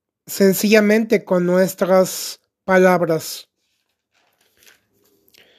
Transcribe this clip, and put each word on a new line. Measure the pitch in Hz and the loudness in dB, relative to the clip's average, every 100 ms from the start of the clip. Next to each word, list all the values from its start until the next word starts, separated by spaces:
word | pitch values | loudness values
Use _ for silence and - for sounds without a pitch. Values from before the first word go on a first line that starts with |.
| _ _ - | _ _ -12
sencillamente | - 196 185 208 214 208 214 220 208 | 0 0 2 2 2 2 0 0 -2
con | - 180 175 | -2 -2 0
nuestras | 180 185 - 180 190 185 - - - _ _ | 0 0 -2 0 2 2 -4 -14 -16 _ _
palabras. | - 185 185 180 170 160 - - - _ _ _ _ _ _ _ _ _ _ _ _ _ _ _ _ _ _ _ _ | -2 2 4 2 0 -4 -6 -16 -18 _ _ _ _ _ _ _ _ _ _ _ _ _ _ _ _ _ _ _ _